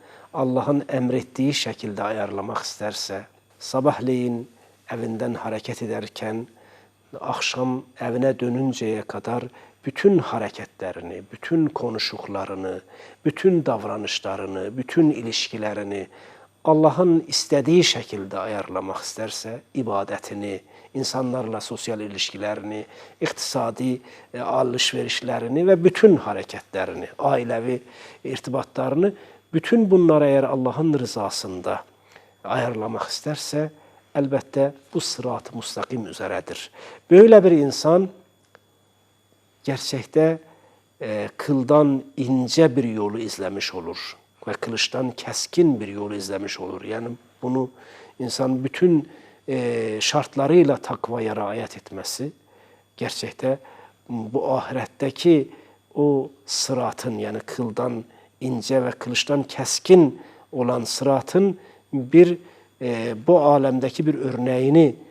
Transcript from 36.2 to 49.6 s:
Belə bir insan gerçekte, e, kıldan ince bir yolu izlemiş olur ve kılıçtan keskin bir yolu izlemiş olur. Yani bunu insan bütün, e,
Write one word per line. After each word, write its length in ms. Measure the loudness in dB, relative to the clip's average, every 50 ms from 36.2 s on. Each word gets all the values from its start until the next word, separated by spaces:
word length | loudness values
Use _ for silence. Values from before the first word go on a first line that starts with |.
| -8 -6 -6 -6 -8 -8 -12 -14 -14 -18 _ -20 -20 -20 -20 -6 _ 8
Belə 320 | 12 12 12 12 12 10
bir 160 | 10 8 6
insan 540 | 6 4 2 -2 0 2 4 4 4 2 0 -6 -16 _ _ _ _ _ _ _ _ _ _ _ _ _ _ _ _ _ _ _ _ _ _ _ _ _ _ _ _ -6
gerçekte, 760 | -6 -6 -6 -6 -6 -8 -8 -6 0 2 4 4 4 2 -2 -8 -20 _ _ _ _ _ _ _ _ _ -12
e, 260 | -8 -6 -6 -6 -6 -8 -10
kıldan 640 | -10 -4 0 0 0 2 4 6 6 6 6 2 0 -4 -8 -8
ince 600 | -6 -2 0 0 0 0 0 4 4 4 4 4
bir 80 | 2 -2
yolu 340 | -2 -2 -2 -2 -2 -4 -6
izlemiş 560 | -8 -8 -8 -8 -8 -6 -6 -6 -8 -8 -8
olur 420 | -10 -10 -10 -12 -12 -14 -16 -18 _ _ _ _ -14 -10 -10
ve 40 |
kılıçtan 580 | -8 -8 -8 -6 -4 -4 -4 -4 -2 -4 -4 -4
keskin 720 | -6 -8 -10 -8 -8 -8 -8 -2 2 4 6 6 4 2
bir 80 | -2 -8
yolu 260 | -8 -8 -6 -6 -6
izlemiş 460 | -8 -6 -6 -6 -6 -6 -8 -8 -10
olur. 220 | -10 -10 -10 -10
Yani 260 | -8 -8 -8 -8 -8 -10 -12 -14 _ _ _ -8
bunu 280 | -4 -2 -2 -2 -2 -4 -8 -16 -20 -20 -20 -20 -20 -20 _ -10
insan 460 | -8 -8 -4 -2 -2 -2 -2 -2 -4
bütün, 440 | -4 -2 2 4 6 4 4 2 -2 -14 -20 -20 -20 _ _ -8 -6
e, 500 | -4 -2